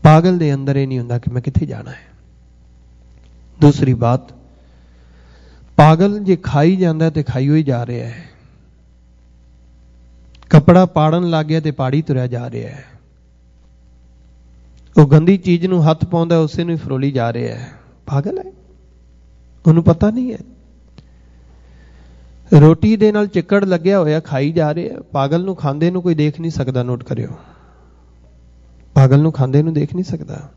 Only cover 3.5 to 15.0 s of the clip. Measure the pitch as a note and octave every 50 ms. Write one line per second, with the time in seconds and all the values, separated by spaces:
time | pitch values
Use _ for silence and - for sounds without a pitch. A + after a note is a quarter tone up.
3.5 | - - D#3 D3 C#3+ - C#3+ C3 B2+ A#2 A#2 A#2 B2 C3 - - - - _ _
4.5 | _ _ _ _ _ _ _ _ _ _ _ _ _ _ _ _ - - - -
5.5 | - - - - - - D3 D#3 D#3+ D#3+ F#3+ G3+ G#3 G#3 G#3 F#3+ F#3 D#3+ - -
6.5 | - C#3+ D3 E3+ F#3+ F#3+ F#3 E3+ D#3 D#3 D#3+ E3 D3+ D#3 C#3+ - - C3 C3+ C#3
7.5 | D3+ D#3 D#3 C#3 B2+ A#2 A#2+ A#2 A#2+ A#2+ A#2+ A#2 A#2 - - - - _ _ -
8.5 | _ _ _ _ _ _ _ _ _ _ _ _ _ _ _ _ _ _ _ _
9.5 | _ _ _ _ _ _ _ _ _ _ - - - - - - - - - -
10.5 | - D3+ C#3+ - F3 F3+ F#3 F3+ - D#3 D3+ D#3 D#3+ F3 F3+ E3+ E3 D#3 D#3 D3+
11.5 | D#3 D#3+ D3+ D#3 C#3 - C3+ C3 C3+ D3+ D#3 - C#3 B2+ B2+ B2 B2 A#2+ B2 B2
12.5 | A#2 A#2 - - - C#3 - - - - _ _ _ _ _ _ _ _ _ _
13.5 | _ _ _ _ _ _ _ _ _ _ _ _ _ _ _ - _ _ _ -
14.5 | - - - - - - - - - -